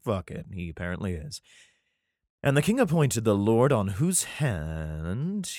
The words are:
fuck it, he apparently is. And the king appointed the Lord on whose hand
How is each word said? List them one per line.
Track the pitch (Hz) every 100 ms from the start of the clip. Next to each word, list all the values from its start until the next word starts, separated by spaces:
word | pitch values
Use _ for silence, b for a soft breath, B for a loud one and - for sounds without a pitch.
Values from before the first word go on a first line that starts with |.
fuck | - 98 -
it, | - -
he | 95 87
apparently | 80 87 90 98 85
is. | - - - b b b b b b b b _
And | 139 139
the |
king | 147 247
appointed | 214 165 139 117 110
the | 101
Lord | 101 113 131
on | 123 98
whose | 95 165 180
hand | - - 143 90 78 80 78 78 80 107 165 208 175